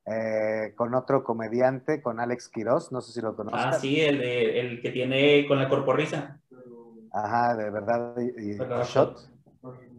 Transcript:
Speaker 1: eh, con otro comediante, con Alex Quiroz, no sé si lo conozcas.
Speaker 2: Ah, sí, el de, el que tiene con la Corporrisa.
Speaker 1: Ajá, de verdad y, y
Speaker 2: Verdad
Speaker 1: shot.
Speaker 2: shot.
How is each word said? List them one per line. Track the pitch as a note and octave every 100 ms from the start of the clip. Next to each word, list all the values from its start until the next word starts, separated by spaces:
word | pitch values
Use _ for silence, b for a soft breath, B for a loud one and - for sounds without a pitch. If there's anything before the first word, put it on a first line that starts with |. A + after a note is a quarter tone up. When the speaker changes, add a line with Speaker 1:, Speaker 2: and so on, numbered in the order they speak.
| -
Speaker 1:
eh, | A2 A2+ A2 G#2+ A2 G#2+
con | G#2+ A#2 B2+
otro | B2+ C3+
comediante, | - A2+ A2+ A#2+ B2+ C3+ - D#3
con | B2 A2+
Alex | A#2+ B2 -
Quiroz, | A#2+ G#2+ D3 -
no | B2+
sé | A2+
si | A#2+
lo | A2 G#2+
conozcas. | G#2 A#2 B2+ -
Speaker 2:
Ah, |
sí, | C3+ D3
el | D3+ C#3
de, | B2 B2 A2 A#2
el | B2 A#2
que | -
tiene | B2+ B2+ C3+ C#3+ C#3+ C#3+
con | C#3
la | C3+
Corporrisa. | D3 C3+ C3+ D#3 D#3+ C#3 - _ B2+ B2 A#2 A#2 A2+ A2
Speaker 1:
Ajá, | G2 G#2 A#2 A#2+
de | A#2 G#2+
verdad | G#2 G2+ A#2+ A#2+ A#2+
y, | A#2+ A#2 G#2
y | G#2
Speaker 2:
Verdad | G#2+ A#2+
Speaker 1:
shot. | B2 C3 D#3+ -
Speaker 2:
shot. | - - _ _ B2+ - -